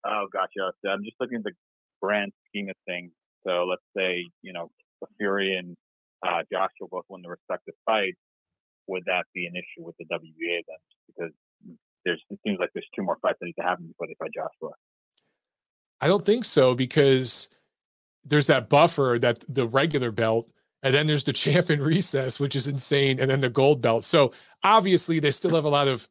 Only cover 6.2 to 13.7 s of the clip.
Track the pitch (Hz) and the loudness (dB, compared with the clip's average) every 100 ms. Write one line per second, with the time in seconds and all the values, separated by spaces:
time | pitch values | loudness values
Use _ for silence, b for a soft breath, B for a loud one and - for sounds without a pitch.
6.2 | 92 87 82 92 95 _ 90 90 - 95 | -6 -4 -4 -4 -4 _ -12 -12 -12 -18
7.2 | 87 87 _ 90 - - - 110 98 90 | -16 -16 _ -10 -10 -10 -2 -2 -2 -8
8.2 | _ _ _ _ _ _ - 92 90 90 | _ _ _ _ _ _ -8 -8 -2 -4
9.2 | 85 92 87 87 - - 85 82 78 82 | -4 -10 -10 -10 -12 -18 -18 -16 -8 -8
10.2 | 80 80 85 87 - 80 _ _ _ - | -10 _ -6 -6 -6 -20 _ _ _ -12
11.2 | 85 _ _ _ - 80 _ _ 92 85 | -12 _ _ _ -20 -20 _ _ -6 -6
12.2 | _ 101 107 95 87 - - - 95 82 | _ -10 -6 -4 -4 -8 -12 -8 -6 -2
13.2 | 92 85 87 85 87 | -2 -4 -8 -6 -4